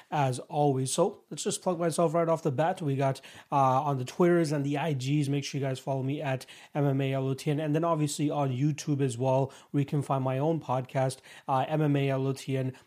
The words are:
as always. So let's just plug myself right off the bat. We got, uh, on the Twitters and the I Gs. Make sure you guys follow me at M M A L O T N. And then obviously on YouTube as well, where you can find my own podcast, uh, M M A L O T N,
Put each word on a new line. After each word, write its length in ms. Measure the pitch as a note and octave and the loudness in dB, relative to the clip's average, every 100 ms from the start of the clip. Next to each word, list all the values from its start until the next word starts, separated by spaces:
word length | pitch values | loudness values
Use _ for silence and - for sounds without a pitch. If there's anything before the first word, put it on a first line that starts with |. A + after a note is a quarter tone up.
| - | -6
as 260 | D#3 C3+ B2+ | 0 0 -2
always. 540 | - D#3 D3 C3 C3 | -4 2 2 2 0
So 300 | - F#3+ - - | 2 0 0 -14
let's 120 | D3+ | -6
just 200 | G#3 - | -4 -2
plug 180 | F#3 E3+ | -2 0
myself 340 | E3+ D#3 E3 | -2 2 2
right 140 | E3 E3 | 2 2
off 160 | D#3+ | 0
the 80 | D#3+ | 0
bat. 280 | C3 D#3+ F#3 | 0 0 0
We 140 | D3+ | -2
got, 260 | C3+ C3+ C3 - - - | 0 0 -2 -10 -18 -2
uh, 320 | C#3+ C3 C3 | 2 4 4
on 160 | D3 C#3 | 0 -2
the 60 | |
Twitters 480 | B2+ - F3 F3 D#3 | -4 2 4 4 2
and 120 | D3 | 0
the 140 | C#3 C#3+ | -2 -2
I 140 | D#3+ | -2
Gs. 360 | C#3 C3 D3+ C3+ | -2 0 0 2
Make 140 | C#3+ | -2
sure 180 | C#3 C#3 | -4 -4
you 60 | C3+ | -4
guys 140 | C3 | -4
follow 240 | - C3+ | -4 -4
me 180 | C3+ D3 | -2 -4
at 240 | D3 C3 - - - | -2 -4 -6 -20 -8
M 120 | D3+ C#3+ | 0 2
M 140 | C3+ | 2
A 120 | C3+ | 0
L 120 | C3+ C3+ | -2 -2
O 80 | |
T 160 | C3+ D#3 | -2 -2
N. 80 | C#3+ | -2
And 160 | D#3 | 0
then 80 | D3+ | 0
obviously 480 | E3+ D#3+ D3 - D3 | 0 0 0 0 -2
on 220 | D3 C#3 | 0 -2
YouTube 480 | B2 D3 D3 - C#3 | 0 0 -2 -2 0
as 180 | C#3 A#2 | 0 0
well, 320 | C3 C3 C3+ - - | 2 2 0 -6 -4
where 80 | C#3+ | -2
you 60 | C#3 | 0
can 160 | D3 | -2
find 200 | - C3+ | 0 0
my 160 | C3 C3 | 0 0
own 220 | D3+ E3 | 0 0
podcast, 560 | - B2+ B2 C3+ C3 - - - - | 0 -2 -2 0 0 -2 -14 -14 -2
uh, 160 | C3 C#3+ | 0 0
M 160 | D#3 | 2
M 140 | D3+ C#3+ | 2 2
A 140 | C#3 | 2
L 180 | C3+ C3+ | 0 -2
O 40 | |
T 240 | C3 - C3 | -4 -4 -2
N, 160 | C3 - | -4 -6